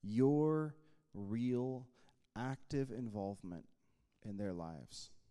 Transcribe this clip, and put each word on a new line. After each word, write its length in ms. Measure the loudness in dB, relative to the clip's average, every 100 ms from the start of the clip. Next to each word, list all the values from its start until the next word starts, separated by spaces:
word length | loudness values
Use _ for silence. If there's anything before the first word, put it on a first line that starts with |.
your 720 | 0 6 6 8 4 4 0 -6 -20 -20 _
real 720 | -10 -4 0 2 2 0 -4 -10 _ -20 _ _ -6
active 540 | -4 -4 -4 -2 -2
involvement 760 | -4 -4 -2 -4 -4 -8 -10 -12 _ _ _ _ _
in 140 | -10 -4
their 160 | -4
lives. 580 | -2 -6 -8 -12 -14 -14 -18 _